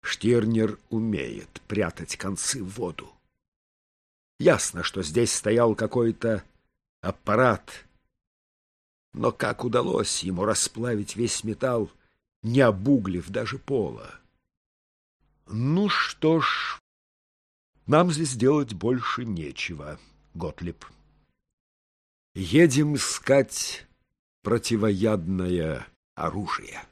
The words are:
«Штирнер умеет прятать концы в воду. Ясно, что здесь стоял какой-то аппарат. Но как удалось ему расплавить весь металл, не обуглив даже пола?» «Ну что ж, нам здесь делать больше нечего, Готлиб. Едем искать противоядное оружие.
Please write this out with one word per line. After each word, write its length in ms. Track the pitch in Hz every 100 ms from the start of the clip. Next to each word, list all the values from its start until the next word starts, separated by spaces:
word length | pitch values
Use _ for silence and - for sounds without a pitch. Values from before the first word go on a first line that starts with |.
«Штирнер 760 | - - 110 120 110 113 110 104 _
умеет 720 | 113 113 98 64 52 - - _
прятать 500 | 104 85 - 85 -
концы 460 | 95 95 - 139
в 60 | 92 101
воду. 360 | 92 80 - _ _ _ _ _ _ _ _ _ _ _ _ _
Ясно, 460 | 147 139 - -
что 180 | 85 -
здесь 300 | 85 78 117
стоял 420 | - 107 113 117
какой-то 720 | 104 110 127 117 110 117 104 - _ _ _ _ _
аппарат. 840 | 92 - - 107 127 101 - - - _ _ _ _ _ _ _ _ _ _ _ _
Но 200 | - 113
как 320 | - - 123
удалось 580 | 117 120 - - 110 -
ему 220 | 85 90
расплавить 720 | 104 104 - - 120 110 101 -
весь 260 | 117 -
металл, 480 | 110 107 131 120 101 _ _ _ _ _
не 180 | 110 123
обуглив 680 | 127 101 110 139 95 87 85
даже 300 | 101 113 104
пола?» 600 | - 131 92 55 52 - _ _ _ _ _ _ _ _ _ _ _ _ _
«Ну 420 | 107 127 165 202
что 520 | - - - 156 165
ж, 400 | 139 - - - _ _ _ _ _ _ _ _ _ _ -
нам 260 | 147 180
здесь 240 | 151 160 127
делать 380 | 123 151 135
больше 500 | 98 101 127 120 -
нечего, 760 | 123 90 76 67 - 80 71 76 - _ _
Готлиб. 520 | 85 80 - 87 82 - _ _ _ _ _ _ _ _ _ _ _ _ _ _
Едем 600 | - 90 113 170 131 151
искать 920 | 143 - - - 139 135 - - - - _ _ _ _ _
противоядное 1400 | - 117 - 113 107 98 110 107 82 95 90 90 78 73 - _ _
оружие. 720 | - 80 92 95 - - - -